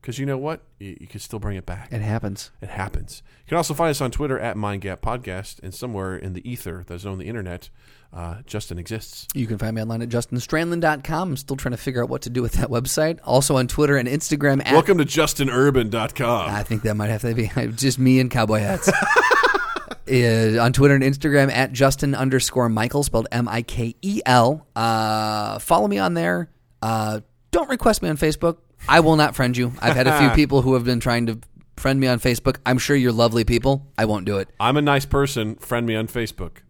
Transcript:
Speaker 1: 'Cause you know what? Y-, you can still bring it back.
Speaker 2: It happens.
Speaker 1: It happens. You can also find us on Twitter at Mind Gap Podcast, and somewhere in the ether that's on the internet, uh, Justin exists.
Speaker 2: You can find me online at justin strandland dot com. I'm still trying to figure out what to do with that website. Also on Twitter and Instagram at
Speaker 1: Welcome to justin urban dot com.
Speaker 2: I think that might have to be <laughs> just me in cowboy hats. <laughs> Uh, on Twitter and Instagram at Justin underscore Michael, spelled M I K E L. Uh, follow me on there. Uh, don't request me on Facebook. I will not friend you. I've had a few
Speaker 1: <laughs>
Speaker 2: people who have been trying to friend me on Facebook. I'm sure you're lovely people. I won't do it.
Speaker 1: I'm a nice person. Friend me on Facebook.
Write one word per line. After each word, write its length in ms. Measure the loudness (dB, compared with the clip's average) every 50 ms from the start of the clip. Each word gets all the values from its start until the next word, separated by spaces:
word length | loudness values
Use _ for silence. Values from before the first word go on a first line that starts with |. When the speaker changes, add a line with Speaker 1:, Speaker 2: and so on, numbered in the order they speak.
Speaker 1:
'Cause 180 | -10 -10 -8 -6
you 80 | -4
know 120 | -4 -4 -4
what? 240 | -4 -6 -8 -8 _ _ _ _
Y-, 160 | -16 -16 -14 -16
you 60 | -18
can 140 | -16 -16 -16
still 180 | -14 -10 -10 -8
bring 180 | -6 -6 -6
it 80 | -6 -8
back. 280 | -10 -12 -12 -12 -10
Speaker 2:
It 80 | -8 -6
happens. 500 | -4 -2 -4 -4 -4 -6 -8 -8 -14 -18 _ -18
Speaker 1:
It 100 | -16 -12
happens. 520 | -8 -8 -8 -6 -6 -6 -6 -8 -14 -20 -20 -20 _ _ _
You 60 | -4
can 60 | -2 -2
also 140 | -2 -2 -2
find 160 | 0 0 0
us 100 | 2 0
on 100 | -2 -4
Twitter 260 | -2 -4 -2 -2 -2 -2
at 160 | -4 -6 -6
Mind 240 | -4 -4 -4 -4 -6
Gap 180 | -6 -8 -10 -6
Podcast, 580 | -6 -6 -6 -6 -8 -10 -10 -10 -10 -12 -16 -16
and 100 | -16 -16
somewhere 440 | -14 -10 -10 -8 -6 -6 -6 -6 -8
in 160 | -8 -8 -10
the 180 | -10 -10 -10 -10
ether 320 | -12 -10 -10 -10 -10 -12 -12
that's 200 | -14 -14 -12 -10
on 120 | -10 -10 -8
the 80 | -8 -8
internet, 420 | -8 -8 -8 -8 -10 -12 -14 -18 -20 -20 _ -20 -20 _ _ _
uh, 260 | -14 -12 -10 -10 -10 -12 -14
Justin 340 | -10 -10 -10 -8 -8 -10 -12
exists. 500 | -10 -8 -10 -10 -10 -12 -18 -20 -16 -10
Speaker 2:
You 140 | -6 -6 -4
can 120 | -4 -4 -4
find 160 | -4 -6 -4
me 40 | -6
online 200 | -6 -6 -6 -6
at 60 | -6 -4
justin 260 | -4 -4 -4 -4 -6 -8
strandland 420 | -6 -4 -2 -2 -2 -2 -2 0
dot 220 | 0 0 0 -2 -4
com. 260 | -6 -4 -4 -4 -4
I'm 60 | -6 -8
still 180 | -6 -8 -8
trying 140 | -6 -4 -6
to 60 | -6 -4
figure 240 | -6 -4 -4 -2
out 60 | -2 -2
what 100 | -4 -6
to 80 | -8 -6
do 120 | -4 -2
with 120 | -2 0 0
that 140 | 0 0 0
website. 520 | -2 -4 -2 -2 0 0 0 0 -2 -4 -2
Also 320 | 2 2 2 4 4 2
on 120 | 2 2 0
Twitter 280 | 0 0 2 4 4
and 100 | 2 2 0
Instagram 520 | -2 -4 -2 -2 -2 2 2 2 2 2 2
at 60 | 6
Speaker 1:
Welcome 260 | 6 6 6 6 4 2
to 60 | 2
justin 420 | 0 2 0 0 0 0 -2 -2 0
urban 400 | 2 4 4 4 4 2 0 0
dot 260 | -2 -2 -4 -4 -4
com. 360 | -4 -2 0 0 0 0 -2
Speaker 2:
I 120 | -4 -4 -4
think 180 | -4 -4 -4
that 120 | -2 -2 -2
might 120 | -2 -2 -2
have 140 | -2 -2
to 100 | -2 -2 -2
be 160 | -2 -2 -2 -2 -4
<laughs> 120 | -4 -4 -4
just 220 | -2 0 0 0 4
me 180 | 4 6 6 6
in 100 | 4 2
cowboy 300 | 0 0 0 2 2 0
hats. 320 | 0 -2 -4 2 2 2 4
<laughs> 40 | 4 0 2 2 4 4 4 2 4 2 2 0 0 -4 -4 -8 -10 -10 -12 -16 -14 -6 0
Uh, 480 | 2 2 4 4 4 4 4 2 2 2
on 120 | 2 2
Twitter 220 | 4 6 6 6 6
and 80 | 6 4
Instagram 460 | 2 0 0 0 2 4 4 4 4
at 200 | 2 0 0 0
Justin 420 | 2 2 2 2 2 2 0 -2 0
underscore 520 | 0 0 2 2 2 0 2 0 2 2 2
Michael, 360 | 2 2 0 0 0 -2 -2
spelled 240 | 0 0 -2 -2 0
M 160 | -2 -2 -2 -2
I 140 | -2 -4
K 320 | -4 -4 -4 -4 -4 -4 -6 _
E 180 | -6 -4 -4 -2 2
L. 400 | 4 6 6 6 4 2 -2 -8 _ _
Uh, 840 | -2 0 0 0 0 0 0 0 0 0 -2 -2 -2 -2 -4 -6 -8
follow 260 | 0 2 2 2 2
me 120 | 2 0 0
on 160 | 0 0 0
there. 360 | 0 0 0 0 -2 -2 -8 _ _ _ _ _ _
Uh, 380 | -4 -2 -2 -2 -2 -2 -4 -6 -10 _ _ _ _ _
don't 180 | -2 -2 0 0
request 320 | -4 0 2 2 2 2
me 60 | 0 -4
on 80 | -2
Facebook. 400 | 0 0 0 0 0 -2 -2 -2 _ _ _ _ _ 0 4
I 100 | 6 6
will 160 | 6 6 6
not 220 | 4 4 2 2
friend 200 | 0 -2 0 0
you. 160 | 0 -2 -2 -2 -2
I've 140 | 0 0 2
had 140 | 4 4 2
a 100 | 4 4
few 120 | 4 4
Speaker 1:
<laughs> 40 | 6
Speaker 2:
people 260 | 4 4 4 4 2
who 140 | 4 4 2
have 100 | 2 2
been 140 | 0 0 0
trying 280 | 0 0 0 0 0
to 120 | -2 -4 -6 -10 -20 -20 -20 -20 _ _
friend 240 | -4 -2 0 2 2
me 80 | 2 2
on 100 | 2 2
Facebook. 380 | 2 0 0 2 0 -2 -2 0 0
I'm 120 | 0 0 2
sure 180 | 2 2 2
you're 160 | 4 4 2
lovely 320 | 4 4 4 4 4 2 2
people. 420 | 4 2 2 4 2 2 2 -2 -8 -2
I 100 | -2 0
won't 180 | 0 0 -2 -2
do 120 | -2 -2 -2
it. 100 | -4 -6 -6 -2
Speaker 1:
I'm 180 | 0 2 2
a 60 | 4
nice 240 | 4 4 2 2 2
person. 480 | 0 2 2 2 2 0 -2 -4 -4 -6
Friend 300 | -8 -6 -4 -2 -2 0
me 80 | 0 0
on 140 | -2 -2 -4
Facebook. 500 | -4 -4 -4 -4 -6 -10 -12 -12 -12 -16 _